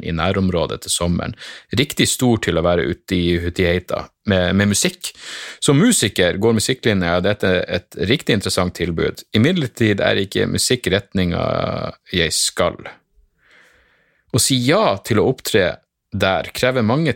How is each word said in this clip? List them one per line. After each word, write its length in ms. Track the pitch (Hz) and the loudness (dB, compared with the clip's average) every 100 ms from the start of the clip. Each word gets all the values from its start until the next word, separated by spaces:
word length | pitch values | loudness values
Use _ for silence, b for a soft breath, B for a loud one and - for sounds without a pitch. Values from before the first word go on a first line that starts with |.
| - | -6
i 80 | |
nærområdet 720 | 82 85 98 92 87 76 57 | -2 0 0 0 0 -2 -6
til 100 | - | -6
sommeren. 400 | - 87 87 - 120 B B B | -4 -2 -2 -4 -10 B B B
Riktig 320 | 110 147 - - | -2 -2 0 0
stor 260 | - 127 113 | 2 2 2
til 160 | - 82 | 2 0
å 60 | 85 | 2
være 200 | 87 65 | 2 0
ute 320 | - - 90 | -4 -4 -2
i 220 | 87 85 | 0 0
Hutiheita, 640 | 85 85 87 87 - - - _ - | -2 -2 0 0 -2 -8 -8 _ -2
med, 220 | 95 90 95 | 0 2 2
med 120 | 104 | 2
musikk. 380 | 101 180 - - B B B B B | 2 -2 -4 -12 B B B B B
Som 180 | - 139 | 2 4
musiker 580 | 233 202 107 - 90 90 | 4 4 0 2 2 2
går 160 | 113 110 | 2 2
musikklinja, 580 | - 131 120 101 87 90 | 0 0 0 2 2 2
og 80 | 98 | 0
dette 240 | 107 98 | 0 0
er 140 | 90 - 92 | 0 0 -4
et 180 | - - 92 | -6 -6 0
riktig 260 | 131 - 104 | 0 0 -2
interessant 400 | 95 - 90 - | 0 -2 -2 -2
tilbud. 480 | 85 80 73 - - 107 | -4 -2 -4 -4 -4 2
Imidlertid 680 | 131 185 131 - 113 101 | 2 2 -4 0 0 2
er 160 | 104 104 | 2 0
ikke 260 | 98 104 95 | -2 -2 -2
musikkretninga 920 | 95 - 127 - 92 - 95 90 85 80 - 85 - 80 - - | -2 0 -2 0 -2 -2 -2 0 0 -2 -2 -4 -4 -8 -12 -6
jeg 200 | 90 80 | -2 -2
skal. 440 | - - - 87 80 - - _ _ _ b b b b b b b b b b | -2 -4 0 -2 -2 -12 -20 _ _ _ b b b b b b b b b b
Å 80 | 127 | -2
si 160 | - 131 123 | 0 0 2
ja 300 | 185 196 98 - | 2 2 -2 0
til 160 | 104 | 2
å 60 | 90 | 2
opptre 460 | 135 - 107 85 - _ _ _ 98 | 0 0 2 2 -2 _ _ _ -2
der 320 | 95 90 - | 0 0 -4
krever 300 | - 127 131 107 | -2 0 2 2
mange 260 | 139 160 | 2 0